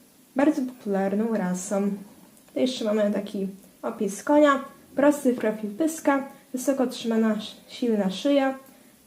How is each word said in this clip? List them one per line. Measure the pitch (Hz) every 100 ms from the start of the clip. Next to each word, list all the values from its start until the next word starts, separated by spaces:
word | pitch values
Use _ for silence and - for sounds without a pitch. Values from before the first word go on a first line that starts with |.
| _ _ _ 262
bardzo | 302 302
popularną | 254 - 208 190 196 202 226
rasą. | 208 180 180 - 196 202 202 - - - - _
To | 269
jeszcze | 254 -
mamy | 214 214 208
taki | 202 196 196 190 - - _
opis | 233 220 196 -
konia. | - 294 294 262 - - - -
Prosty | 285 294 254
profil | - 220 214 202
pyska, | - 320 - 294 277 269 - -
wysoko | 254 277 269 240
trzymana | - 226 220 220
sz-, | 214 - - -
silna | - 240 208 190
szyja, | 185 285 277 269 262 - - - _